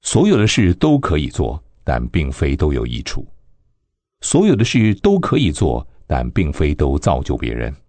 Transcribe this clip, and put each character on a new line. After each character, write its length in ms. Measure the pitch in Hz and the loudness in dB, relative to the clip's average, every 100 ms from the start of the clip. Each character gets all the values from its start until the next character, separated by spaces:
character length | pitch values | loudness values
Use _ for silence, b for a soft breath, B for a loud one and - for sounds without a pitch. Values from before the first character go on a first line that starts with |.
所 240 | - - 196 | 0 2 4
有 100 | 156 | 4
的 120 | 107 | 2
事 260 | - 95 | 2 2
都 240 | 87 156 147 | 4 2 2
可 180 | - 78 | 2 -2
以 120 | 69 | -2
做， 340 | - 62 69 - _ | -4 -4 -4 -14 _
但 200 | - 64 60 | -4 -4 -2
并 220 | - 69 | -2 -2
非 260 | 69 73 69 | -2 -2 0
都 160 | 78 | 0
有 120 | 65 | 0
益 160 | 58 60 | -4 -8
处。 220 | - - - - _ _ _ _ _ _ _ _ | -6 -8 -8 -18 _ _ _ _ _ _ _ _
所 240 | - 143 208 | 0 2 4
有 80 | 127 | 2
的 80 | |
事 280 | 117 127 107 101 | 2 2 2 2
都 220 | - - | 2 2
可 200 | - - | 0 0
以 140 | 113 | 0
做， 340 | 76 92 58 - - - | 0 -2 -2 -8 -20 -6
但 200 | 69 62 | -4 -2
并 200 | - 82 | -2 -2
非 220 | 73 76 | 0 -2
都 240 | 76 73 71 | 0 0 0
造 240 | - 65 | 0 -2
就 140 | 67 62 | -2 -6
别 180 | 60 | -4
人。 180 | 58 58 67 | -6 -8 -10